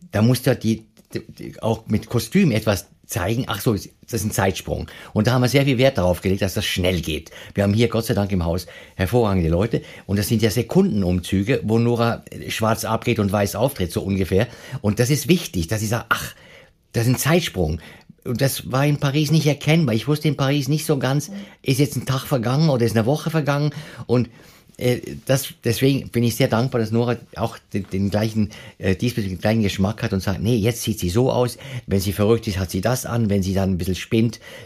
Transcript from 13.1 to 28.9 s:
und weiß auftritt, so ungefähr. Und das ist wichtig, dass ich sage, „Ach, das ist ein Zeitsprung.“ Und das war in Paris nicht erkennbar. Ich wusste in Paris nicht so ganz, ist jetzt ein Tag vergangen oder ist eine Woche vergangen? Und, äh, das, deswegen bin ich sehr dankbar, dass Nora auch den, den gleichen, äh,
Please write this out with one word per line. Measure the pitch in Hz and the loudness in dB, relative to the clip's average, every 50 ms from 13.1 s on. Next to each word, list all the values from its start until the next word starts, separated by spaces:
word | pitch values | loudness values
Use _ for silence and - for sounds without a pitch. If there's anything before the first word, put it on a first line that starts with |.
| 117 117 | 0 0
und | 104 95 | 0 0
weiß | 98 104 104 101 - | 2 0 0 0 0
auftritt, | 98 120 139 - - 92 82 - | 0 -2 -2 0 -2 -4 -4 -2
so | 113 - | -4 -2
ungefähr. | 95 98 95 95 - 95 95 113 - - - - - 131 - | -2 -2 -2 0 2 2 0 0 0 -4 -14 -16 -14 -12 -4
Und | - 101 104 - | -2 -2 2 2
das | 123 117 | 2 2
ist | 151 - - 120 | 2 0 2 2
wichtig, | 180 175 - - - 92 80 - | 2 2 2 -4 -4 -4 -2 -2
dass | - 101 110 | -2 -2 -2
ich | 104 | -2
sage, | 117 110 - - | -2 -4 -2 -2
„Ach, | - - - - - - - - - - - _ _ _ _ _ - | -4 -4 -4 -10 -14 -18 -20 -20 -20 -20 -20 _ _ _ _ _ -2
das | 120 113 | 0 2
ist | 123 127 | 2 2
ein | - | 2
Zeitsprung.“ | - 139 165 180 170 - - 95 87 78 85 80 - - - - - _ - _ _ | 2 2 2 2 2 0 -2 -2 -2 -2 -2 -4 -8 -14 -20 -20 -20 _ -20 _ _
Und | - 123 107 | -6 -2 0
das | 139 127 - - - - | 0 -2 -2 -4 -8 -4
war | 117 131 143 | 0 0 2
in | 147 147 143 | 2 2 0
Paris | - 139 131 151 151 143 156 | 0 0 0 0 2 4 2
nicht | 160 135 | 4 4
erkennbar. | 151 139 - - 147 156 170 165 120 110 | 2 0 0 2 2 2 4 4 2 2
Ich | 113 107 | 0 0
wusste | 139 151 147 - 156 | 0 -2 0 0 -2
in | 139 | 0
Paris | - 139 135 143 147 131 127 | 0 0 0 0 0 0 0
nicht | 151 151 156 | -2 -2 0
so | - 151 | 0 0
ganz, | 135 127 127 135 147 - - - - - - - _ | 0 2 0 0 0 -2 -4 -12 -14 -14 -16 -20 _
ist | - - 131 110 | -2 -2 2 2
jetzt | 147 143 - | 2 0 0
ein | 127 - | -4 -4
Tag | - 127 135 - | -2 -4 -4 -2
vergangen | - 151 127 110 120 127 143 160 160 | -2 -2 0 0 0 2 2 4 4
oder | 135 117 120 | 4 4 2
ist | 113 101 | 2 2
eine | 117 107 | 2 2
Woche | 117 147 151 - 165 | 2 0 0 -2 -2
vergangen? | 147 160 143 135 139 143 147 151 - 156 - - - - - | -2 0 0 0 0 0 0 -2 -2 -6 -12 -14 -16 -14 -2
Und, | - 117 123 117 113 - - - - - - _ - - - | 0 2 2 2 0 -6 -16 -20 -20 -20 -20 _ -20 -12 -2
äh, | - 123 123 98 - - 71 131 - | 0 0 0 0 -4 -10 -12 -12 -2
das, | - 131 135 - - - - - | 0 0 0 0 -6 -12 -6 -2
deswegen | 120 110 - 131 135 139 127 - 101 | -2 0 2 2 2 2 0 -2 -2
bin | - 120 120 | -2 0 0
ich | 117 110 | 0 2
sehr | - 135 | 0 0
dankbar, | 120 - 110 123 131 - 120 | 2 2 0 0 0 0 -2
dass | 110 107 110 | -2 0 0
Nora | 117 120 120 120 - - - - | 0 0 0 -2 -4 -6 -14 -8
auch | - 107 113 - - - _ - | -6 -6 -6 -6 -10 -16 _ -6
den, | 104 92 - - | -6 -6 -4 -2
den | 95 98 101 | -2 -2 0
gleichen, | - 104 110 113 107 110 104 98 - - - - - _ | 0 0 -2 0 0 -2 -2 -2 -4 -12 -20 -20 -16 _
äh, | - 98 | 0 0